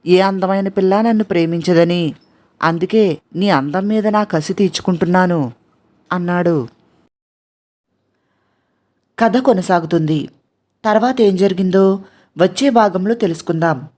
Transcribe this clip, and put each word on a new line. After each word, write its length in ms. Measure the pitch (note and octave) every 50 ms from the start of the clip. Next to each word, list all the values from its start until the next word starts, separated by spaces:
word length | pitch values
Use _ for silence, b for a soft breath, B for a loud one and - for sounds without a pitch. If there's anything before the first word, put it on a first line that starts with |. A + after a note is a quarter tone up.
| -
ఏ 140 | E3+ F3+ F#3
అందమైన 480 | F#3+ G3 G3 F#3+ F#3 F#3 G3 G3 G3 G3
పిల్ల 320 | G3 G3+ F#3+ F#3 G3 G#3
నన్ను 240 | A3 A#3 A3+ G#3+ F3
ప్రేమించదని. 880 | - F#3 E3+ E3 E3 E3+ E3+ D#3+ F3+ F3 E3 E3+ E3+ F3 F3 E3+ D3+ - - b b b b b b b - -
అందుకే 560 | D#3+ E3 E3+ F#3 F#3 G#3 A3 G#3+ F#3 D3 D3 _ _ -
నీ 120 | D#3+ F#3+ G3+
అందం 360 | F3+ C#3 C3+ D3 D3 F#3 F#3+ G#3 A3
మీద 140 | A3 G3+
నా 180 | G#3+ G#3 G#3+ G#3
కసి 300 | G#3 - D#3+ D3+ - F#3+
తీర్చుకుంటున్నాను," 960 | - G3+ F3+ - - - - F3+ E3 F3+ E3 F3+ F#3 F#3 F3+ F3 E3 C#3 A#2+ - _ _ _ _ _ _ _ _ _ _ - F3+
అన్నాడు. 560 | F3+ F3 F3 F3+ F3 F3 E3+ E3+ D3 A#2+ A2+ _ _ _ _ _ _ _ _ _ _ _ _ _ _ _ _ _ _ _ _ _ _ _ _ _ _ _ _ _ _ _ _ _ _ _ _ _ _ _ _ _ _ _ _ _ _ _ _ _ -
కథ 180 | A#3 A3+ F#3+
కొనసాగుతుంది. 920 | B3+ B3+ C#4 A#3 F#3 F3 - F#3 F3 E3 D#3 E3+ E3+ D#3+ D3+ D#3+ D3+ C3+ - - _ _ _ _ _ _ _ _ _ -
తర్వాత 360 | A3 G#3+ A3 G#3+ B3+ C4 B3+
ఏం 160 | A3+ G3+ F#3+
జరిగిందో 480 | F3 G3 G3 F#3+ F3+ F#3+ F#3 F3+ F#3+ G3 F#3+ G3 G3 G3 B B B B B B -
వచ్చే 300 | F3 F#3+ F#3 - C4+ C#4
భాగంలో 440 | A#3 A#3 G#3+ G3+ E3+ F#3+ F#3 G#3 A#3
తెలుసుకుందాం. 760 | A#3 A3 F3+ E3 E3 - - E3 D#3+ E3 E3 D#3 C3 C#3+ - _